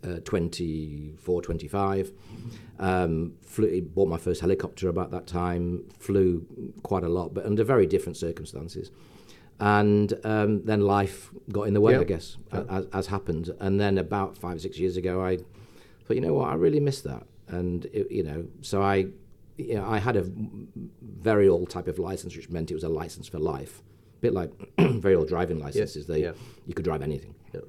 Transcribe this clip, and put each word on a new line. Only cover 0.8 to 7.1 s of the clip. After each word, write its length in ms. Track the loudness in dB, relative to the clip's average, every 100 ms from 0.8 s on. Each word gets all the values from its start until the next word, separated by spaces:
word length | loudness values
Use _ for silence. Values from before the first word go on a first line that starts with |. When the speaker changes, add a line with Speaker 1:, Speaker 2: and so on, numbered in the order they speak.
| -6 -10 -12 -12 0 0
Speaker 1:
twenty-five. 720 | 0 -6 -2 0 0 0 -2 -6 -18 -14 -14 -14 -18 -6
Um, 560 | 0 2 2 0 -2 -8
flew, 400 | -12 0 2 2
bought 260 | -2 2 2
my 80 | 2
first 240 | -2 0
helicopter 460 | 2 0 0 -2 -2
about 200 | -2 -4
that 140 | -6 -6
time, 580 | -2 -2 0 -2 -4 -8 -16
flew 460 | 0 4 4 2 -4 -12 -12 -12
quite 200 | -2 -2
a 60 |
lot, 240 | 0